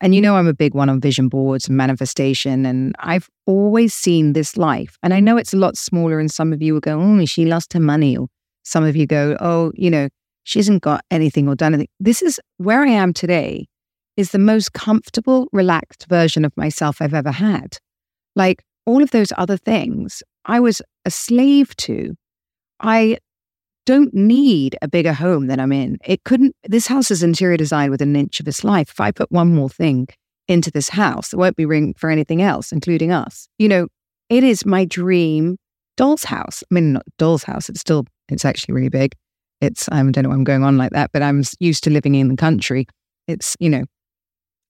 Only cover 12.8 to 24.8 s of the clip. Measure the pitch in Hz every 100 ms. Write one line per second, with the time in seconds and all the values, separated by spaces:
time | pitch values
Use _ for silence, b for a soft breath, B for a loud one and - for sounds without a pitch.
12.8 | 285 220 185 170 175 175 - - - _
13.8 | _ _ _ - 190 202 208 220 202 -
14.8 | - 220 - - 240 262 254 202 185 165
15.8 | - - - 175 165 160 151 - 151 -
16.8 | 151 143 151 151 143 135 208 180 - -
17.8 | _ _ _ _ _ - 185 185 _ _
18.8 | - 254 285 233 202 - 180 196 - 220
19.8 | - - - - - _ - 240 240 -
20.8 | - _ - - - 240 269 285 269 -
21.8 | - 107 - - _ _ _ _ _ _
22.8 | 220 226 220 226 _ _ _ _ _ _
23.8 | - 269 294 196 208 247 277 180 135 -